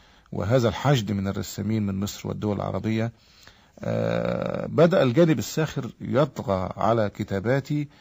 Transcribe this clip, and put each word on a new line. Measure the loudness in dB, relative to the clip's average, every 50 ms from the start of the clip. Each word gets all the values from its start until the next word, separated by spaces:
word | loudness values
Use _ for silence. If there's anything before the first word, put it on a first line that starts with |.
| _ _ _ _ _ _
وهذا | -8 -4 0 2 2 4 4 2
الحشد | 0 2 2 2 2 2 2 -2
من | -2 -2 -2 -2
الرسامين | -4 -4 -6 -6 -8 -6 -2 -2 0 0 0
من | -2 -2 -2
مصر | -4 -4 -6 -8 -8 -8
والدول | -6 -4 -2 -2 -2
العربية، | -2 -2 -4 -4 -2 -2 -2 0 0 -2 -4 -6 _ _ _ _ -20 -20 -20 -20 _ _ _ _ -8
آه، | -6 -2 -2 0 0 0 0 0 0 -2 -2 -2 -4 -4 -4 -6 -6
بدأ | -2 4 4 4 6 6 4
الجانب | 4 4 6 6 6 6 4 2
الساخر | -2 -4 -2 -2 -4 -2 -4 -8 -8 -8 -10 -10
يطغى | -6 0 2 2 2 2 -2 -4 -2 0 0 0 -2 -4 -4
على | 0 2 2 2 2 0 0 -2
كتاباتي، | -6 -6 -4 -4 -2 0 0 0 0 0 -2 -4 -4 -4 -6 -12 -20